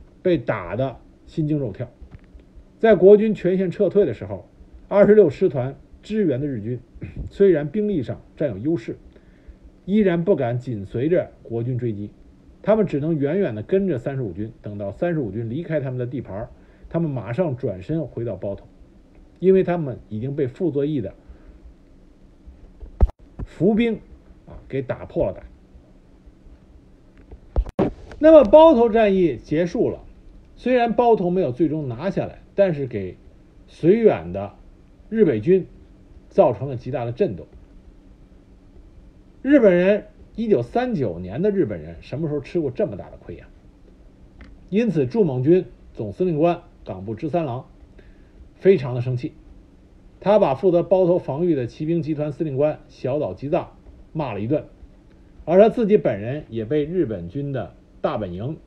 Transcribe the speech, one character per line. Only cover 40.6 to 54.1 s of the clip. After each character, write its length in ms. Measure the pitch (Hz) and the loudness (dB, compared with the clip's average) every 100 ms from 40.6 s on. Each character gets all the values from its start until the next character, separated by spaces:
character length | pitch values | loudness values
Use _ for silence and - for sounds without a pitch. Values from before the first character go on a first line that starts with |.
三 320 | 123 226 254 | 0 -2 -2
九 260 | 202 117 85 | -2 -4 -6
年 220 | 90 110 | -10 -4
的 80 | 202 | -2
日 140 | 196 135 | 0 -2
本 160 | 92 | -6
人 140 | 78 85 | -12 -18
什 180 | - 127 | -12 -8
么 80 | 160 | -6
时 60 | |
候 80 | 147 | -6
吃 180 | 139 180 | -6 -6
过 100 | 147 | -4
这 160 | 120 202 | -4 -6
么 120 | 98 | -6
大 120 | - | -16
的 80 | - | -20
亏 180 | - 87 | -18 -18
呀？ 120 | - - - - - - - - - - - - - | -20 -20 -20 -20 -20 -20 -20 -20 -20 -20 -20 -20 -4
因 200 | 190 233 | -2 0
此， 160 | 160 123 | 0 0
驻 180 | 233 | 0
蒙 200 | 185 127 | 0 0
军 220 | 127 180 170 - - | 2 2 0 -10 -18
总 180 | - 107 | -12 -10
司 140 | 98 185 | -4 -4
令 120 | 151 | 0
官 260 | 170 170 - - | 0 0 -6 -20
冈 220 | - 95 95 | -16 -14 -12
部 100 | 107 | -10
知 140 | 160 | -6
三 160 | 170 156 | -4 -4
郎 200 | 123 - - - - - - - - - - | -6 -12 -20 -20 -20 -20 -20 -20 -20 -20 0
非 220 | 185 196 | 2 2
常 160 | 131 | 0
的 80 | 123 | -6
生 140 | 123 127 | -4 -6
气， 180 | - - - - - _ - - - - | -6 -12 -20 -20 -20 _ -20 -20 -20 -6
他 180 | 185 214 | 2 4
把 160 | 185 - | 4 2
负 160 | 196 | 2
责 120 | 175 | 2
包 220 | 170 190 180 | 2 2 4
头 120 | 175 | 2
防 280 | - 139 180 | -2 -4 -2
御 100 | 147 | -2
的 120 | 120 | -4
骑 180 | - 156 | -6 -4
兵 160 | 170 | -4
集 120 | 147 | -4
团 180 | 151 151 | -6 -6
司 120 | 147 | -6
令 140 | 160 131 | -4 0
官 220 | 147 147 - | 0 -2 -12
小 320 | - 131 143 | -10 -6 -4
岛 140 | 113 | -4
吉 160 | 90 135 | -8 -4
藏 260 | 160 123 - - - - | -4 -4 -12 -20 -20 -14